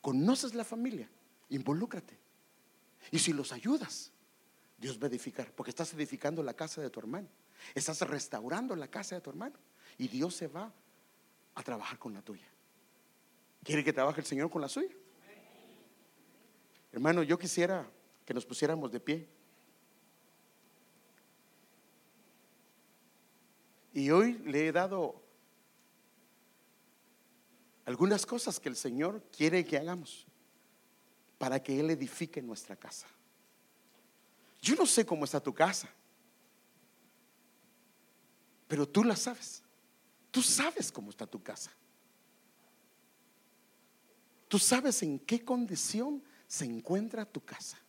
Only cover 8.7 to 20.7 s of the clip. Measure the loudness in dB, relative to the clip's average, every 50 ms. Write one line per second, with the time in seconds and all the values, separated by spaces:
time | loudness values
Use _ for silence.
8.7 | -4 -6 -6 -8 -8 -10 -8 -8 -8 -10 -10 -10 -10 -10 -10 -10 -12 -14 _ _
9.7 | _ _ -20 -20 -10 -6 -6 -4 -2 -2 -2 -2 -2 -6 -8 -8 -8 -8 -10 -10
10.7 | -12 -20 _ _ _ _ _ _ _ _ _ _ _ _ _ _ _ -12 -8 -8
11.7 | -8 -6 -6 -10 -10 -10 -10 -10 -10 -10 -12 -14 -14 -14 -16 -20 _ _ _ _
12.7 | _ _ _ _ _ _ _ _ _ _ _ _ _ _ _ _ _ _ -6 0
13.7 | 0 2 2 2 2 4 2 2 2 -2 -4 -4 -2 0 -2 0 0 -2 -4 -2
14.7 | -2 -2 -4 -4 -4 -12 -20 -20 -20 -20 -20 -20 -20 -20 -20 -20 -20 -20 -20 -20
15.7 | -20 -20 -20 -20 _ _ _ _ _ _ _ _ -20 -20 _ -20 _ _ _ _
16.7 | _ -20 _ _ -4 2 4 4 6 6 6 4 2 2 2 -2 2 2 2 2
17.7 | 2 -2 -4 -8 -16 -20 _ _ _ _ _ -6 -6 -6 -6 -6 -2 0 2 2
18.7 | 2 0 -2 -4 -6 -6 -2 -2 -2 -2 -4 -12 -20 _ _ _ _ _ _ _
19.7 | _ _ _ _ _ _ _ _ _ _ _ _ _ _ _ _ _ _ _ _